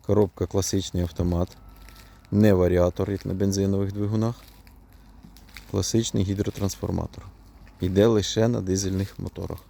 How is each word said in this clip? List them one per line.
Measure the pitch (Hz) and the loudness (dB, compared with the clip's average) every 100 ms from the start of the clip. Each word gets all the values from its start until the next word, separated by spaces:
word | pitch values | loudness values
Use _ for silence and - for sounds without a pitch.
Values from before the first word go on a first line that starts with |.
| - | 2
Коробка | 101 101 - 90 | 2 2 0 -4
класичний | 101 - 98 - 90 | -2 -2 -4 -2 -4
автомат, | 85 - 90 87 90 - - - - - - - - | -4 -2 -2 0 -2 -8 -20 -20 -20 -20 -20 -20 -2
не | 101 107 | 4 6
варіатор, | 92 90 90 90 - 95 | 6 4 4 2 0 -4
як | 98 98 | -4 -6
на | |
бензинових | 95 98 98 98 98 98 | -2 0 0 0 0 -2
двигунах. | 101 104 110 113 120 - - - - - - - - - - - - - | -4 -2 0 -2 -4 -16 -20 -20 -20 -20 -20 -20 -20 -20 -20 -20 -20 -6
Класичний | 101 95 113 113 107 | -4 0 0 0 -2
гідротрансформатор. | 95 98 104 - 98 - 90 90 82 - - - - - - - | -2 -2 -4 -4 -6 -4 -6 -4 -6 -12 -20 -20 -20 -20 -20 -6
Іде | 90 95 110 | 0 4 4
лише | 107 95 - 113 | 4 0 0 0
на | 117 | 0
дизельних | 95 95 95 95 98 - | -2 -2 -2 -4 -4 -6
моторах. | 92 - 90 82 | -12 -10 -10 -10